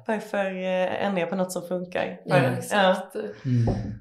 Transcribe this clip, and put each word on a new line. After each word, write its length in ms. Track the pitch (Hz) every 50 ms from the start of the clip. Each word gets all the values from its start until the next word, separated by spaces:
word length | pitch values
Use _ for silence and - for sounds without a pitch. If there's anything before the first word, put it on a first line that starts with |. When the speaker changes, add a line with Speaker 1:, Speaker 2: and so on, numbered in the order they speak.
| - -
Speaker 1:
Varför, 380 | 220 208 214 - - 202 196
eh, 600 | 190 190 185 185 185 185 185 185 185 - - -
ändra 200 | 202 196 180 165
på 100 | 170 190
något 160 | 190 185 185
som 160 | - 180 - -
funkar? 540 | 185 180 180 180 - - - - - - -
Speaker 2:
Ja, 100 | - -
Speaker 3:
Mm. 180 | 139 127 127 123
Speaker 2:
exakt. 640 | 120 - - 196 208 190 185 185 - - - -
Speaker 1:
Ja. 60 | 214 208 - - - -
Speaker 3:
Mm. 280 | 131 123 120 113 113 107 101 107 - - -